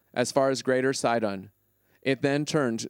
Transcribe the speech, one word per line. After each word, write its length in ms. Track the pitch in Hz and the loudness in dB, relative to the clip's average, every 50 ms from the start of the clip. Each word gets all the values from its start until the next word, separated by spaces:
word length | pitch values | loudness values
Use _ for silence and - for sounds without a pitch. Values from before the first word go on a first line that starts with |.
| _ _ | _ _
as 200 | - - 123 - | -2 -2 -2 0
far 180 | - 143 135 139 | 2 2 2 2
as 120 | 135 117 | 0 0
Greater 300 | - 131 127 127 127 135 | 0 0 0 2 2 0
Sidon. 580 | 135 - - 123 120 120 110 101 98 95 98 107 - _ _ _ _ _ _ _ _ _ | 0 0 0 0 0 0 0 -2 -4 -6 -10 -14 -20 _ _ _ _ _ _ _ _ _
It 200 | - 135 135 - | -2 -2 0 0
then 220 | - 139 139 147 151 | 0 0 0 0 0
turned 440 | - - 156 139 120 113 110 110 - | 0 0 0 2 0 0 -4 -6 -8